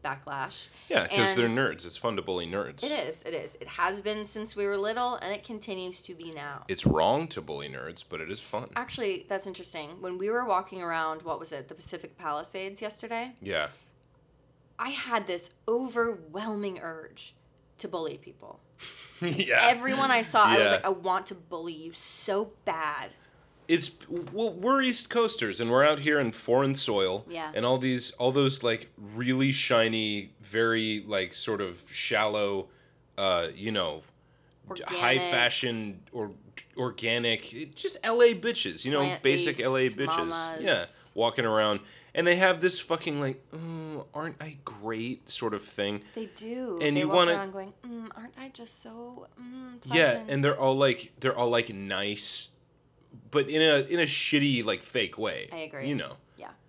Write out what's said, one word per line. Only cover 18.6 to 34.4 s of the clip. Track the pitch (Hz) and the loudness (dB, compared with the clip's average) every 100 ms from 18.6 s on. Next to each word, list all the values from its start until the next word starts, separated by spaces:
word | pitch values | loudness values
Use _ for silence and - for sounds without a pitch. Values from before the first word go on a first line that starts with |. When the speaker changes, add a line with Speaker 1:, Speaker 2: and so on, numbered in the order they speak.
| _ | _
Speaker 2:
<laughs> | _ - - - - | _ -16 -16 -20 -6
Yeah. | 175 151 185 - 240 | -4 -2 4 6 8
Speaker 1:
Everyone | 240 254 262 269 | 6 2 0 4
I | 240 | 4
saw, | 220 233 | 4 6
I | 214 220 | 8 8
was | 208 | 6
Speaker 2:
Yeah. | |
Speaker 1:
like, | 196 - | 4 2
"I | |
want | 185 180 185 185 | -2 0 -2 -2
to | 185 | -12
bully | - 170 170 | -10 -8 -8
you | 160 160 | -10 -10
so | 165 - - - 196 220 - - | -6 -4 -2 0 0 -2 -6 -4
bad." | 160 156 147 107 - _ _ _ _ - | -2 -2 -4 -8 -14 _ _ _ _ 2
Speaker 2:
It's, | 170 - - - | 2 2 -6 -8
well, | 175 151 180 226 | -8 -6 -2 -2
we're | 175 214 269 | 0 2 4
East | 262 247 - | 4 2 2
Coasters, | 240 226 - 113 110 | 2 2 2 -2 0
and | 117 | 4
we're | 123 147 | 6 6
out | 147 | 6
here | 143 147 | 2 4
in | 123 | 2
foreign | 110 - 123 139 139 | -2 2 4 4 2
soil, | - 104 95 98 - | 2 4 2 0 -6
Speaker 1:
Yeah. | 170 156 107 | -8 -4 0
Speaker 2:
and | 120 | 2
all | 131 | 2
these, | 131 127 - | 2 0 0
all | - 123 | 2 2
those, | 135 135 135 | 4 4 2
like, | 120 113 - - | 0 0 -4 -18
really | 104 107 123 131 135 | -12 -4 0 2 2
shiny, | 135 - 120 113 113 110 104 95 _ | 2 4 4 4 2 0 -2 -6 _
very, | 101 110 117 113 110 107 104 | -4 2 2 2 0 -2 -2
like, | 101 92 | -2 -2
sort | - - 104 | -2 -2 -2
of | 95 87 - | -4 -6 -8
shallow, | - - 110 107 107 101 98 92 _ _ _ _ - | -4 0 2 2 2 0 -2 -6 _ _ _ _ -2
uh, | 98 87 85 - | 2 4 2 -4
you | 104 | -2
know, | 107 85 78 - _ _ _ | 0 0 -4 -12 _ _ _